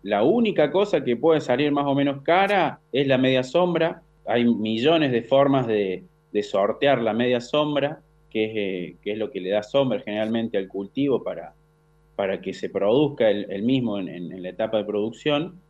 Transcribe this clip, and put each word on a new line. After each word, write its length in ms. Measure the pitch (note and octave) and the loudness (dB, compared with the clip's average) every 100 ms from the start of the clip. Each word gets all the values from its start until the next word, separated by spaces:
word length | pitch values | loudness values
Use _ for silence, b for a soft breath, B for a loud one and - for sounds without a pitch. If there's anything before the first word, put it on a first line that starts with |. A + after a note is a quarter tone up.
La 220 | G2 G#2 | -2 2
única 480 | B2 A#3 A3 E3 D3 | 4 4 2 2 2
cosa 320 | F3 G3+ D#3+ | 2 2 0
que 120 | B2 A#2 | 0 0
puede 240 | D3+ D#3 | 2 2
salir 300 | D#3 B2 D3 | 2 0 2
más 140 | C#3+ C#3+ | 0 0
o 80 | |
menos 280 | C#3 C#3+ C#3 | 0 0 -2
cara 580 | C#3 F3 G3 G3+ E3 - _ | 0 2 4 2 0 -4 _
es 160 | C3 C#3 | -2 2
la 120 | C3 | 2
media 260 | C3 C3 | 4 2
sombra. 580 | B2+ E3+ F3+ E3 D#3+ - _ _ - | 2 0 2 2 0 -2 _ _ -2
Hay 180 | A#2+ | 2
millones 680 | A#2+ G#2 A2 A2+ C#3 E3 C#3+ | 2 2 0 0 2 4 2
de 100 | A#2+ | 0
formas 440 | A2+ C3+ C#3 C3+ A#2 | 2 4 4 2 2
de, 360 | G#2+ G2 F#2 - _ _ | 0 0 -4 -10 _ _
de 100 | G#2 | -4
sortear 580 | G2+ G2 G#2 - C#3+ B2+ | 0 0 0 2 2 2
la 100 | A2+ | 0
media 280 | A2 B2 A#2+ | 0 0 0
sombra, 600 | A#2+ D3+ D3+ D3 C#3 D#3+ _ _ _ | 0 -2 0 0 -2 -6 _ _ _
que 140 | A2 | -4
es, 80 | A2 A2 | -2 -2
eh, 400 | G2 F#2 F2 E2+ | -4 -4 -8 -10
que 100 | G2+ | -8
es 60 | G#2+ | -6
lo 120 | G#2+ | -6
que 100 | F#2+ | -6
le 100 | F2+ | -2
da 120 | G#2 | -2
sombra 380 | G2+ C#3 C3 G#2 | 0 0 0 -2
generalmente 580 | - G#2 A2 A#2 A2+ G2+ | -4 -4 -2 -2 -2 -4
al 80 | F#2+ | -4
cultivo 560 | F#2+ G2+ - C#3+ A#2 | -8 -8 -4 0 0
para, 300 | G2 E2 D#2 _ _ _ _ _ _ - | -2 -10 -12 _ _ _ _ _ _ -6
para 240 | G2 F#2+ | -4 -4
que 140 | F#2+ | -6
se 160 | F#2 F2 | -8 -6
produzca 600 | G2 G2+ B2 D3 - A2 | -2 2 2 2 2 2
el, 160 | G2+ G2 | 2 -4
el 120 | G2 | -4
mismo 360 | A2+ C3 A#2 G2+ | 0 0 0 -4
en, 100 | F2+ | -6
en, 240 | E2+ E2+ | -10 -12
en 100 | F#2 | -10
la 60 | F#2 | -12
etapa 300 | F2+ A2 A2 | -6 -2 -2
de 60 | |
producción 760 | G2+ G#2 A2 A#2 D3+ D3 F3+ - | -2 -4 -4 -4 -2 -2 -4 -12